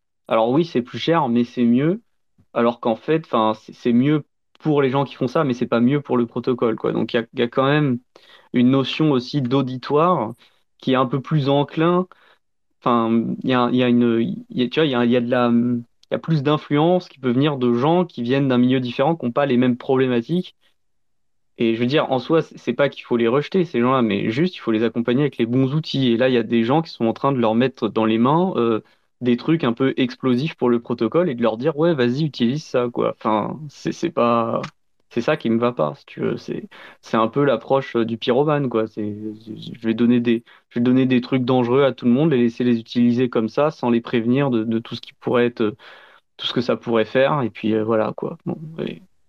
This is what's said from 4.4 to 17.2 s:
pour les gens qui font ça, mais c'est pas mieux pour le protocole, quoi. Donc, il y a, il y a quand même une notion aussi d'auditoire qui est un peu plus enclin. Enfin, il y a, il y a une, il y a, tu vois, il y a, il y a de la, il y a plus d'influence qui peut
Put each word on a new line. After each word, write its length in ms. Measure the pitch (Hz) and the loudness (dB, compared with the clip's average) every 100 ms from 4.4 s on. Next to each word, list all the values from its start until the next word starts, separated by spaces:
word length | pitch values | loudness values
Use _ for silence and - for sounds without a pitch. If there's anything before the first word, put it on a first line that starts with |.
| _ _ | _ _
pour 220 | 156 143 | -2 2
les 80 | 135 | 2
gens 160 | 139 139 | 0 -2
qui 100 | - | -4
font 120 | 131 | -2
ça, 160 | 165 143 | 0 -2
mais 80 | |
c'est 140 | 120 - | -2 -2
pas 120 | 120 | 2
mieux 200 | 123 147 | 2 0
pour 160 | 139 123 | 0 -2
le 80 | 117 | -2
protocole, 480 | 123 123 123 120 113 | -4 -2 0 0 -2
quoi. 160 | 107 | -2
Donc, 200 | 110 113 | -2 -2
il 40 | 120 | -4
y 20 | |
a, 40 | 113 | -4
il 60 | - | -4
y 40 | |
a 40 | 123 | -4
quand 160 | - 135 | 0 0
même 340 | 151 147 123 _ - _ - _ | 2 0 -2 _ -20 _ -20 _
une 180 | 123 123 | 2 4
notion 400 | 135 131 - 156 | 4 0 0 0
aussi 300 | 131 123 147 | 0 -2 -4
d'auditoire 920 | 120 139 127 131 - 147 170 160 110 117 _ _ _ _ | 0 0 -2 -6 -2 2 2 2 -2 -8 _ _ _ _
qui 140 | - | -2
est 20 | 127 | 0
un 100 | 131 | 0
peu 140 | 139 | -2
plus 280 | - 156 135 | -2 -2 2
enclin. 580 | 143 139 160 165 180 185 _ _ _ _ _ _ _ | 0 0 0 2 2 -2 _ _ _ _ _ _ _
Enfin, 540 | 135 120 113 117 120 123 | 0 0 2 0 0 -4
il 60 | 127 | 0
y 40 | |
a, 160 | 127 120 | 0 2
il 40 | 123 | 2
y 60 | |
a 40 | 123 | 2
une, 300 | 120 120 113 123 - - | 4 2 2 -2 -6 -8
il 80 | - | -4
y 20 | |
a, 60 | 123 | -2
tu 100 | 147 | 0
vois, 60 | 156 | 0
il 60 | |
y 40 | 123 | 2
a, 100 | 120 | 2
il 60 | |
y 60 | 123 | 2
a 40 | |
de 80 | 120 | 0
la, 200 | 127 120 | 0 2
il 320 | 117 123 120 120 _ _ | 2 0 -2 -6 _ _
y 40 | - | -6
a 40 | |
plus 240 | - 156 | -2 0
d'influence 680 | 139 151 - 147 165 180 - | 2 -2 0 0 2 2 -2
qui 100 | |
peut 120 | - | -6